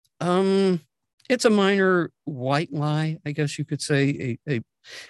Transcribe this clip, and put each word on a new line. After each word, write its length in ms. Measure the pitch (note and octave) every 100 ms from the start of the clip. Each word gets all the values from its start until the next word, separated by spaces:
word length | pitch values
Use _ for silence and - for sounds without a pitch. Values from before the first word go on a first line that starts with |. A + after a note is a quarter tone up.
| _ -
um, 600 | E3+ F3+ F#3+ G3 F#3+ F3 - _ _ _ -
it's 160 | B3
a 60 | B3
minor 640 | G#3 G3 G3 F#3+ F3+ D#3+ _
white 480 | - C3+ B2+ C#3+ F3
lie, 460 | E3 D3 D3+ D#3 D#3+ D3
I 60 |
guess 260 | D3 D3 -
you 60 |
could 180 | C#3+ C#3+
say, 560 | - C#3 C#3 C#3 B2+ A2+ -
a, 40 | A#2
a 40 | - _ - -